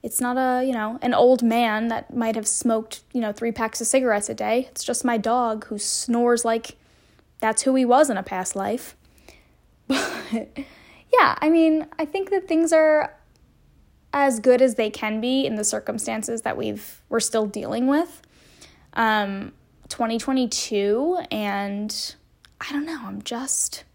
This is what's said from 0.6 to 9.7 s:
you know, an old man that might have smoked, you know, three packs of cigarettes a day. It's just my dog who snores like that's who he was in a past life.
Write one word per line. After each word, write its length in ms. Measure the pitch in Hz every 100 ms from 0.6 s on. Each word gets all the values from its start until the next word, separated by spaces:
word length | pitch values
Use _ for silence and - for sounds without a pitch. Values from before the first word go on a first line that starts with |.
you 80 | 262
know, 280 | 240 214 240
an 100 | 247
old 300 | - 240 254
man 460 | 233 226 233 214 233
that 260 | 226 -
might 220 | 247 226 226
have 100 | 214
smoked, 560 | - 247 220 226 - _
you 80 | 254
know, 120 | 220
three 180 | 208 233
packs 300 | 220 226 -
of 80 | 233
cigarettes 400 | 269 254 202 202
a 60 |
day. 340 | 220 220 233 262
It's 140 | -
just 200 | - 240
my 140 | 247 233
dog 480 | 214 247 233 220 -
who 120 | 208
snores 680 | - - - 233 240 240
like 320 | 233 226 226 - _ _ _ _ _ _
that's 220 | 220 220
who 120 | -
he 100 | 262
was 260 | 247 254 294
in 60 | 202
a 60 |
past 320 | 202 190 185
life. 420 | 196 196 233 - - _ _ - - _ _ _